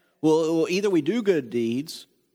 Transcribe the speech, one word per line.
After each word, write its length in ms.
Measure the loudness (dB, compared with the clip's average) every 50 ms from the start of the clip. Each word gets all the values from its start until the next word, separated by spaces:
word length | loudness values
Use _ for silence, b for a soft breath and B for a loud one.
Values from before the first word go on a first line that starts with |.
| b b b b
Well, 360 | 2 2 4 4 2 2 0
well, 100 | 0 0 0
either 220 | 0 0 0 2
we 120 | 0 0 0
do 200 | 0 -2 0 0
good 280 | 0 0 0 -2 -4
deeds 560 | -4 -2 -2 -2 -2 -4 -6 -8 -12 -16 -18 -20 _ _ _ _ _